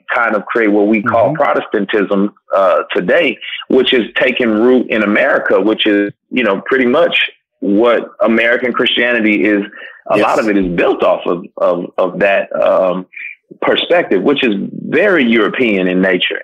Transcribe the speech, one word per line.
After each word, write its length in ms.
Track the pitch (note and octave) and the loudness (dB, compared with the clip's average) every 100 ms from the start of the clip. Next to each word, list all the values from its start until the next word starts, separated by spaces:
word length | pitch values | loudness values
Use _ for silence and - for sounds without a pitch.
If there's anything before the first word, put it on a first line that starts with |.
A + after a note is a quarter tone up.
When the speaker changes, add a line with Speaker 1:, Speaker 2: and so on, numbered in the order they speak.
| - | -6
Speaker 1:
kind 220 | C3 A#2 G#2+ | -2 0 -2
of 100 | - | -2
create 220 | A#2+ A2 | 0 2
what 200 | G#2 G#2 | 2 2
we 140 | A2 | 0
call 280 | G2 A#2 G#2 | 0 0 0
Speaker 2:
Mm-hmm. 80 | D#3 | 0
Speaker 1:
Protestantism, 920 | C#3+ C#3+ - A2 G2 G#2+ F#2+ G2 G2+ - _ | 0 0 -2 -4 -2 -2 0 0 -2 -4 _
uh, 300 | F#2+ F#2+ D#2 - | 0 2 2 0
today, 440 | - B2+ G3+ D3+ G#2+ - - - | -4 0 2 0 -2 -10 -14 0
which 240 | G3 - | 2 4
is 80 | C3 G2+ - | 0 0 -2
taking 320 | C3+ A2+ A#2+ | -2 0 0
root 380 | G#2+ A#2+ B2+ G#2+ | 2 4 2 2
in 140 | A2+ | -2
America, 580 | G#2 G#2 C3+ D#3 - G#2 | 0 0 2 0 0 0
which 260 | G2 A2 - | 2 0 0
is, 240 | G2+ G2+ - _ | 0 -2 -6 _
you 120 | B2+ | -2
know, 180 | A2+ G2 - | 0 -2 -2
pretty 200 | C3+ B2 | 0 2
much 320 | C#3 E3+ - - - _ _ | 2 2 0 -4 -6 _ _
what 480 | F#2 G2+ A#2+ A2 - - | -2 2 2 2 -2 -4
American 520 | A2 A2+ A#2 A#2+ B2 | 0 2 2 0 -2
Christianity 720 | A#2 B2 - A#2+ A#2+ G#2+ G#2 G#2+ | -2 -2 0 0 0 0 0 2
is. 180 | G#2 G#2 - - - - | 0 -2 -10 -20 -20 -4
A 60 | G#2+ | 0
Speaker 2:
Yes. 60 | G2+ | 2
Speaker 1:
lot 100 | - | 0
of 100 | A2 | 0
it 80 | G2+ | 0
is 100 | F#2 F2 | 0 0
built 260 | E3 F4 | 0 0
off 200 | F#2 F2 - | 0 0 -2
of, 180 | F2 - - | -6 -6 -2
of, 300 | F#2+ F2 F2+ - | -2 0 -4 -4
of 220 | F#2 F2 | -4 0
that, 320 | G2+ G2 - - | 0 0 -2 -2
um, 460 | - F2+ F#2 F2+ F#2 - - - _ - | 0 2 2 -2 -8 -16 -18 -18 _ -6
perspective, 600 | - A2+ - F3 E3 - | -2 -2 0 0 2 0
which 220 | C3 C#3+ | 2 0
is 100 | B2+ G2 G2 - - | 0 -2 -6 -8 -4
very 340 | B2 G3+ F3 | 0 2 2
European 640 | A#2+ A#2 G2 - B2 G2 F#2 | 2 2 2 0 0 0 0
in 140 | F#2 | 2
nature. 400 | F#2+ F2+ - - | 2 0 -2 -6